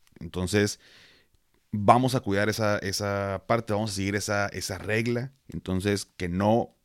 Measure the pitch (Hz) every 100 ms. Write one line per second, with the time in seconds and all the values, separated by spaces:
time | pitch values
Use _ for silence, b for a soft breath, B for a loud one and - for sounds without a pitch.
0 | _ - 85 90 90 101 104 - b b
1 | b b b _ _ _ _ 107 101 117
2 | 127 127 104 98 104 107 107 104 98 -
3 | 101 101 98 95 - 117 110 104 110 95
4 | 98 101 107 101 101 95 - 92 90 110
5 | 117 120 135 - - 85 - 92 101 101
6 | - - 90 92 104 117 - _